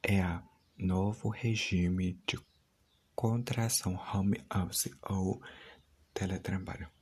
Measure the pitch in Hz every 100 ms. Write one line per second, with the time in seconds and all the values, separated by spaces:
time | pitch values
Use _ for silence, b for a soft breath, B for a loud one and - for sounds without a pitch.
0 | - 98 90 87 - _ _ - 92 92
1 | 98 104 110 104 117 110 - 90 87 92
2 | 92 92 - - - _ _ _ _ _
3 | _ - 113 117 117 - 113 - 92 92
4 | - 98 98 - - 95 90 - - -
5 | - 98 92 - B B B B _ _
6 | _ - 92 92 - 95 - - - _